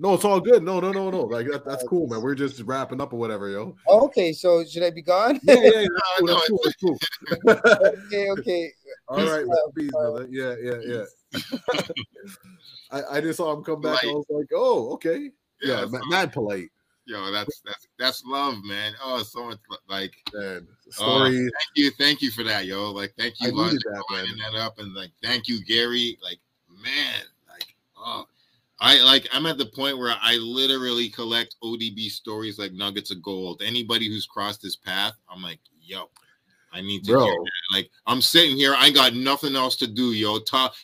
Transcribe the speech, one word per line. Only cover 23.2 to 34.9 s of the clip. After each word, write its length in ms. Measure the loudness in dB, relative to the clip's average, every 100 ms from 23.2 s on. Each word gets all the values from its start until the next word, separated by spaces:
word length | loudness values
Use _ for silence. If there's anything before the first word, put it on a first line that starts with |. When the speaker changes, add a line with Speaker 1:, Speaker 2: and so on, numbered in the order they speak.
| -8 -4
Speaker 3:
you, 60 | -4
Speaker 1:
I 40 |
needed 60 | 0
Speaker 3:
Logic, 240 | 0 0 -4
Speaker 1:
that, 180 | -8 -8
Speaker 3:
for 80 | -6
lining 220 | -8 -8
Speaker 1:
man. 160 | -8
Speaker 3:
that 60 | -6
up, 200 | -8 -8
and, 140 | -14
like, 180 | -12 -16 _
thank 260 | -4 -4 -4
you, 160 | -6 0
Gary. 520 | 0 2 0 -2 -4
Like, 180 | -14 -16 _ _ _ _
man, 420 | -6 -4 -4 -6 -10 _ _
like, 160 | -16 -16 _ _ _
oh, 280 | -10 -10 -12 _ _ _ _ _
I, 220 | 6 8
like, 260 | 8 6 4
I'm 120 | -2 -2
at 100 | -2
the 80 | -6
point 320 | -4 -4 -2
where 180 | -2 0
I 160 | 2 0
literally 720 | -2 -2 0 0 -2 -2 -4
collect 460 | -6 -4 -2 -4 -8
O 140 | -10 -6
D 140 | -8
B 140 | -8 -10
stories 480 | -10 -10 -8 -8 -8
like 140 | -10
nuggets 400 | -6 -6 -6 -8
of 100 | -12
gold. 400 | -8 -6 -6 -6 -6
Anybody 420 | -6 -2 -2 -2
who's 180 | -6 -8
crossed 360 | -6 -6 -6
his 160 | -10 -12
path, 380 | -6